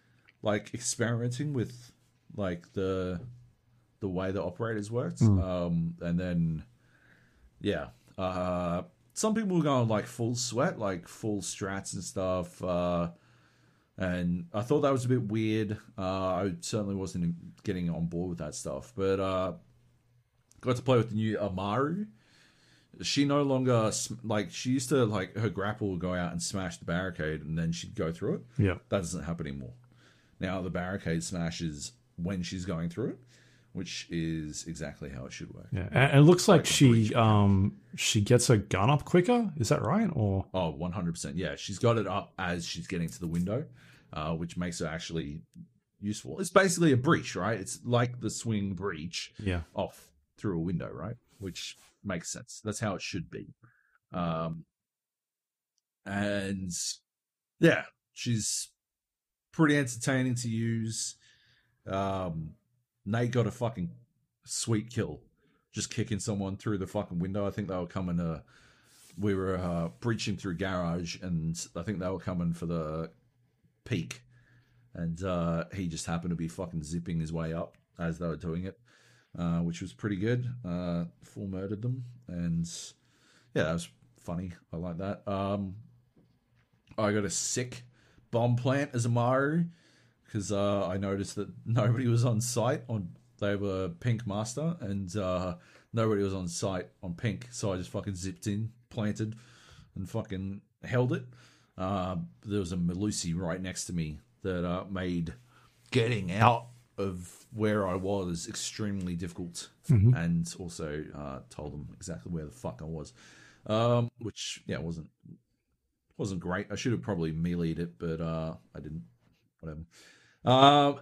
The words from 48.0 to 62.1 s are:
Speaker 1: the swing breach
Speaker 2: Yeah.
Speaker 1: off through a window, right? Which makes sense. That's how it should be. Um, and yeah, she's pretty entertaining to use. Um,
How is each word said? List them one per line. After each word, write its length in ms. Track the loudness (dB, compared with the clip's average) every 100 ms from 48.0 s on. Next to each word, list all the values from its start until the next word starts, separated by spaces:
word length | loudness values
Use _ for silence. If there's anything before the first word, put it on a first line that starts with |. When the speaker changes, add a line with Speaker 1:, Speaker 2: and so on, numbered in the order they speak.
| 2 -2
Speaker 1:
the 100 | -6
swing 440 | -4 -2 0 -2
breach 580 | -2 -4 -4 -6 -8 -10 -4
Speaker 2:
Yeah. 200 | 0 0 -2
Speaker 1:
off 340 | -4 -4 -6 -20 _ _ -6
through 220 | -2 0
a 40 |
window, 280 | 0 -2 -4
right? 240 | -8 -10 -10 _ -12
Which 380 | -10 -8 -12 -14 -20 _
makes 240 | -6 -4 -6
sense. 300 | -12 -12 -10
That's 180 | -6 -2
how 160 | -2 -4
it 60 |
should 280 | -6 -6 -8
be. 240 | -10 -12 -18 -20 _ _ _ _
Um, 540 | -4 -2 -2 -4 -6 -12 _ _ _ _ _ _ _ _ _ _ _ _ _ -6
and 640 | -2 0 0 -2 -4 -4 -4 -6 -8 _ _ _ _ _ 4
yeah, 240 | 6 6 -2 _ _
she's 560 | -6 0 0 0 -4 -8 _ _ _ _ _ _ _ _
pretty 240 | 4 6 6
entertaining 560 | 2 -2 0 2 2 0
to 120 | -2
use. 640 | 0 0 0 -2 -4 -8 -10 _ _ _ _ _ _ -4
Um, 640 | -2 0